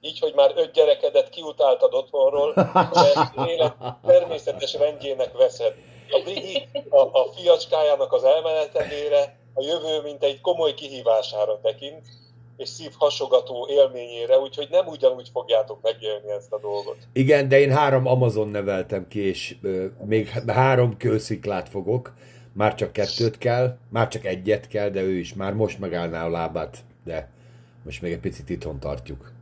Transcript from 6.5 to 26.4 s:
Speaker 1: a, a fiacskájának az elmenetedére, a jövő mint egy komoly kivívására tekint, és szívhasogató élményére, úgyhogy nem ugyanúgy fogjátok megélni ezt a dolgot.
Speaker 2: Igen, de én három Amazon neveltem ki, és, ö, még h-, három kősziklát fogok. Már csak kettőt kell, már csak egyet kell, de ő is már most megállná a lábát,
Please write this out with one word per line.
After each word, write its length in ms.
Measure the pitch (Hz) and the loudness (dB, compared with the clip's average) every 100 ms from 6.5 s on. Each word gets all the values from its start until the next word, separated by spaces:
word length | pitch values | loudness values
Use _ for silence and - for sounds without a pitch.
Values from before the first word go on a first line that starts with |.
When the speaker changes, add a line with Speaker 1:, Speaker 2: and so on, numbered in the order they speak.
| 185 - 285 - | -8 -6 -12 2
Speaker 1:
a, 100 | 139 | 4
a 320 | 131 135 123 - | 4 2 0 -2
fiacskájának 760 | 175 165 - 156 151 143 135 | 2 2 4 0 2 2 0
az 100 | 127 | 2
elmenetedére, 1120 | 131 156 160 156 147 165 143 147 147 143 143 - _ | 4 2 2 -2 -2 -4 -4 -6 0 0 0 -8 _
a 100 | - | -8
jövő 380 | 139 165 156 156 | -4 -4 -4 -4
mint 200 | 147 143 | -6 -2
egy 180 | 143 135 | -2 0
komoly 320 | - 165 160 | -2 0 0
kivívására 880 | 135 143 135 117 110 107 107 104 104 | -2 -12 -6 0 0 0 -4 -2 -2
tekint, 460 | 110 107 139 156 - - _ - - - | -4 -6 -12 -16 -20 -20 _ -20 -20 -16
és 80 | 127 | -14
szívhasogató 1000 | - 156 - 147 139 143 123 127 123 127 | -12 -16 0 0 0 2 2 2 -10 -2
élményére, 680 | 143 135 127 120 117 117 131 | 4 4 2 -12 -8 2 2
úgyhogy 280 | 135 - 139 | 2 -10 -2
nem 160 | 175 185 | 0 0
ugyanúgy 420 | 214 131 127 120 | 0 0 0 -8
fogjátok 480 | 123 107 113 107 104 | -8 0 0 0 -4
megélni 500 | 113 113 110 104 104 | -4 -4 -6 -8 -8
ezt 200 | 104 101 | -10 -8
a 80 | 104 | -10
dolgot. 380 | 107 104 101 - - | -6 -8 -8 -14 -8
Speaker 2:
Igen, 340 | - 135 147 139 | 0 4 4 6
de 120 | 139 | 6
én 120 | 139 | 6
három 360 | 135 147 131 127 | 4 4 4 2
Amazon 400 | 127 123 107 104 | 2 2 2 -2
neveltem 600 | 104 98 95 92 98 87 | -2 -2 -2 -2 -6 -6
ki, 120 | 107 | -4
és, 360 | 98 90 - - | -2 -2 -8 -8
ö, 240 | 98 92 95 - 104 | -6 -4 -6 -8 -2
még 240 | 110 104 | -2 0
h-, 220 | 123 117 | -6 -2
három 460 | 120 131 131 120 107 | 2 4 4 2 0
kősziklát 720 | 123 107 - 107 101 95 - | -2 -2 -2 -8 -4 -6 -6
fogok. 440 | 101 92 123 - - - - - | -8 -4 -4 -4 -20 -20 -20 -18
Már 220 | - 107 - | 0 0 2
csak 160 | 98 | -6
kettőt 460 | - 98 - 117 - | -2 -4 0 -2 0
kell, 400 | 123 120 127 123 - | -2 0 0 -4 -6
már 180 | 110 110 | -2 0
csak 180 | 113 98 | -2 -6
egyet 420 | 92 92 104 - | -4 0 -2 -2
kell, 220 | 107 104 | -4 -2
de 120 | 98 | -2
ő 160 | 95 92 | -2 -2
is 160 | 87 | -6
már 200 | 98 98 | -8 -6
most 260 | 104 104 - | -2 -2 -2
megállná 460 | 95 87 85 82 82 | -6 -4 -4 -4 -4
a 40 | |
lábát, 480 | 85 | -4